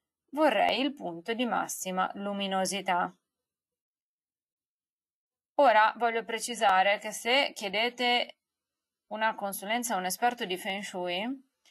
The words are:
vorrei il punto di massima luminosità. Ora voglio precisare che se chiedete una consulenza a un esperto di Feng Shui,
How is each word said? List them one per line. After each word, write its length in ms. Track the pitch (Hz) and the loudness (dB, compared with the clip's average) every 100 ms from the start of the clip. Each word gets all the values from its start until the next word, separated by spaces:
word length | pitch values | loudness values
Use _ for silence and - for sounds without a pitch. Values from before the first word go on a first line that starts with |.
| _ _ _ | _ _ _
vorrei 500 | 277 311 202 175 208 | 2 2 4 2 2
il 140 | 277 | -2
punto 400 | - 185 170 196 | -4 -10 -8 -6
di 100 | 226 | -4
massima 680 | 240 185 165 - 185 185 185 | -2 -2 -2 -6 -4 -2 -2
luminosità. 1000 | 202 202 202 196 190 185 196 190 175 180 - _ _ _ _ _ _ _ _ _ _ _ _ _ _ _ _ _ _ _ _ _ _ _ - | -4 -6 -4 -2 0 0 -2 0 0 0 -6 _ _ _ _ _ _ _ _ _ _ _ _ _ _ _ _ _ _ _ _ _ _ _ 4
Ora 360 | 277 214 220 220 | 6 8 6 4
voglio 280 | 233 233 | 0 0
precisare 760 | 226 220 240 226 214 190 190 208 | -4 -6 -6 2 4 6 4 2
che 140 | 214 | -4
se 400 | 202 233 269 - | -6 0 2 0
chiedete 840 | - 202 202 240 240 240 240 - _ _ _ _ _ _ _ _ | -4 -4 -2 -2 0 0 0 -2 _ _ _ _ _ _ _ _
una 220 | 214 220 | -2 -2
consulenza 600 | - 202 190 196 240 240 | -2 -6 -6 -4 -4 -2
a 40 | 196 | -2
un 80 | 185 | -2
esperto 400 | - 240 240 208 | 0 -2 0 -6
di 100 | 185 | -6
Feng 260 | 202 196 | -4 -6
Shui, 440 | 196 185 180 180 233 269 _ _ _ | -6 -6 -4 -4 -4 -8 _ _ _